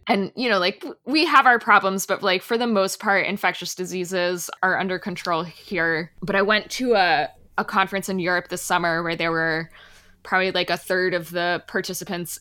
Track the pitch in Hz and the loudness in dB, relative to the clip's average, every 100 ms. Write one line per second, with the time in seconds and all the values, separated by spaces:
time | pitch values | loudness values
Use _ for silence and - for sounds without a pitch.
0 | - 202 190 - 247 196 180 - 294 - | -2 0 0 -2 0 2 2 -2 -12 -12
1 | - 302 320 285 262 233 233 202 190 190 | -2 2 4 6 6 4 6 4 4 -2
2 | - 185 196 180 - 233 240 202 190 - | -2 -2 0 0 0 -2 2 0 0 -2
3 | 214 196 160 202 185 175 170 - 180 185 | 0 2 0 0 -2 -2 -8 -8 -6 -6
4 | 180 190 180 180 - - 185 160 185 180 | -4 -2 -2 -2 -8 -2 0 0 -2 -4
5 | 202 180 185 165 165 - - 180 165 160 | -6 -6 -4 -4 -4 -12 -8 -2 0 0
6 | 170 - 170 196 196 214 - - 254 208 | -4 -8 -2 0 2 0 -2 -4 2 4
7 | 175 151 147 - - - 151 202 190 196 | 4 2 0 -8 -8 -6 -2 0 0 -2
8 | 190 190 175 180 175 180 - 180 170 165 | -4 -2 0 0 -2 -8 -2 0 2 0
9 | 170 165 165 165 165 160 165 - - - | -2 -2 -2 0 0 -2 -4 -14 -20 -20
10 | - _ - 185 185 180 180 180 - 185 | -20 _ -2 0 2 0 0 -2 0 0
11 | 185 180 165 175 175 170 - 190 185 180 | 2 0 -2 -2 -2 -2 -4 -6 -4 -8
12 | - 175 170 - | -6 -8 -8 -8